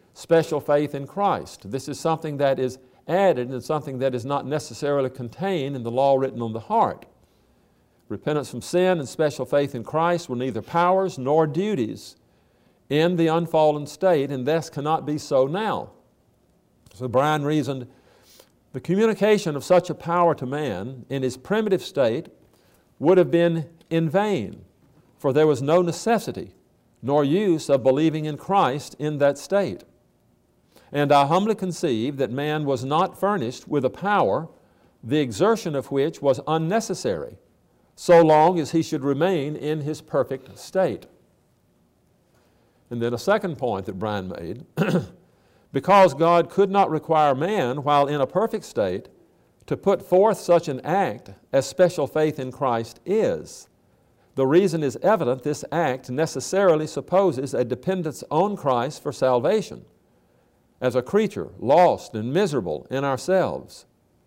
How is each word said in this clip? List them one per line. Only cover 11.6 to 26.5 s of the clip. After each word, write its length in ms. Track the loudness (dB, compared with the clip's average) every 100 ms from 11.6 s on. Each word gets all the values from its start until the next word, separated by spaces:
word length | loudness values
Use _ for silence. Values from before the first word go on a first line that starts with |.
| -2 -2 -4 -6 -16 -20 _ _ _ _ _ _ -4
in 260 | 0 2 2
the 120 | 2
unfallen 600 | 0 0 2 2 2 -4
state, 440 | -2 2 2 0
and 140 | -4 -2
thus 240 | -2 -2
cannot 360 | -6 -2 -2 -2
be 120 | -6
so 300 | -2 0 2
now. 420 | 0 -4 -4 -8 _ _ _ _ _ _ _ _ _ _
So 140 | -10 -2
Bryan 360 | 2 2 0
reasoned, 440 | 0 -2 -2 -6 -10 _ _ _ _ _ _ _ _
"The 60 | -12
communication 760 | -2 2 2 2 2 2 2 -4
of 80 |
such 260 | 4 4 4
a 60 | -6
power 400 | -2 2 2 2
to 100 | -4
man 600 | -4 -4 -4 -8 -12 -8
in 140 | -4
his 120 | -4 -6
primitive 480 | -4 -2 0 -2
state 440 | -2 0 0 0 -8 _ _ _ _ _ _ -4
would 180 | 4 4
have 140 | 6
been 380 | 4 2 0 -4 -12 -4
in 200 | -2 0
vain, 560 | 0 0 -2 -4 -10 -20 _ _ _ _ _
for 160 | 0
there 140 | 4 4
was 140 | 2
no 200 | 2 2
necessity 720 | 2 -2 -2 -2 -2 -10 -12